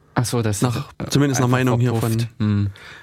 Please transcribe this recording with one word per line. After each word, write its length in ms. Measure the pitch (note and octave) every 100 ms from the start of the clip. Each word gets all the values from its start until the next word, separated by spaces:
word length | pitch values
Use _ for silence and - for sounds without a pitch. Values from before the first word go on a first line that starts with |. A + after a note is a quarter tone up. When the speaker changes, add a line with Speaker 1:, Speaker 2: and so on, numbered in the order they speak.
| _ -
Speaker 1:
Ach 100 | B2
so, 180 | B2
das 180 | A2 G2+
Speaker 2:
Nach, 140 | B2+ A#2+ C#3 -
Speaker 1:
ist, 80 | -
äh, 20 |
Speaker 2:
zumindest 300 | - C#3+ B2+
nach 40 | B2+
Speaker 1:
einfach 100 | B2+
Speaker 2:
Meinung 220 | B2+ A#2+
hier 160 | B2 A2+
Speaker 1:
verpufft. 320 | A2+ A2+ A#2 -
Speaker 2:
von, 100 | G#2+
Speaker 1:
Hm. 220 | G2+ G2+ G2+ - -